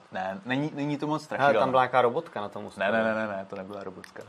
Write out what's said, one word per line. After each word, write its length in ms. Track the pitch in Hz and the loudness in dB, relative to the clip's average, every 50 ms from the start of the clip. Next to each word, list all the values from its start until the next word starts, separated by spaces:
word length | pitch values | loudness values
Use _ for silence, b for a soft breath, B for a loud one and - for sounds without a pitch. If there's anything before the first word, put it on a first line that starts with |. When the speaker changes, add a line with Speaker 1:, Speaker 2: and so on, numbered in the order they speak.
| - - | -12 -10
Speaker 1:
Ne, 300 | - 95 92 95 98 98 98 | -8 -6 -4 -4 -6 -6 -4
není, 260 | 120 127 135 147 156 - | -2 -2 0 0 -2 -2
není 240 | 143 139 147 147 139 | -4 -4 -2 -2 -2
to 100 | 156 151 | -2 -2
moc 140 | 151 151 | -2 -4
Speaker 2:
Hele, 40 | 151 | -4
Speaker 1:
strašidelné. 340 | - 110 101 131 143 139 110 | -4 -2 2 4 4 6 6
Speaker 2:
tam 100 | - 131 | 4 4
byla 140 | 127 131 127 | 4 4 4
nějaká 180 | 123 - 131 | 4 4 6
robotka 400 | 120 120 120 151 - - - 110 | 6 6 4 0 -4 -6 -6 -8
na 80 | 104 101 | -8 -8
tom 160 | - 104 104 | -8 -10 -12
ostrově. 260 | 101 - - - - | -10 -6 -2 0 2
Speaker 1:
Ne, 120 | 110 113 110 | 2 2 2
ne, 120 | 110 110 | 2 0
ne, 120 | 110 110 107 | 0 -2 -4
ne, 100 | 101 95 | -4 -6
ne, 80 | 95 | -8
to 100 | 95 - | -8 -10
nebyla 280 | 98 95 95 101 98 95 | -10 -10 -10 -10 -10 -10
robotka. 400 | 98 92 92 95 - - - - | -12 -12 -14 -16 -16 -16 -16 -14